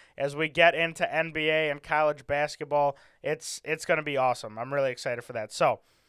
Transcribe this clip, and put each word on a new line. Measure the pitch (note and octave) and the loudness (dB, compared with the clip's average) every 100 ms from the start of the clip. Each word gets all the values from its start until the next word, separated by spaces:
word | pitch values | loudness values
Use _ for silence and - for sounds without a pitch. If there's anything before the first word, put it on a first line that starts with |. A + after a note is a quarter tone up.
| - - | -16 -6
as | C#3+ C#3+ | -4 -2
we | D#3 | 0
get | D#3+ E3+ D#3+ | 6 6 6
into | E3 D#3+ E3+ | 0 -2 -2
N | D3+ E3 | 0 -2
B | D#3 D#3 | -2 0
A | D#3 D#3 | 2 0
and | D3 | -2
college | - D3+ D3+ D3 - | -2 2 2 0 -2
basketball. | C#3+ D3 - C#3+ D3 C#3+ - - _ | -2 -2 -4 -2 2 2 -2 -12 _
It's, | D3 D#3 - - | -6 -6 -8 -10
it's | - D#3 | -6 -6
gonna | - D#3+ | -2 -2
be | D3+ C#3 | 0 0
awesome. | B2+ A#2+ A2+ G#2+ | 0 0 -6 -10
I'm | B2+ | -4
really | C#3 C3+ | 0 0
excited | B2 C3+ A#2+ | -2 -6 -6
for | - | -8
that. | A#2+ G#2+ | -8 -8
So, | - D#3 A2 _ _ | 0 2 2 _ _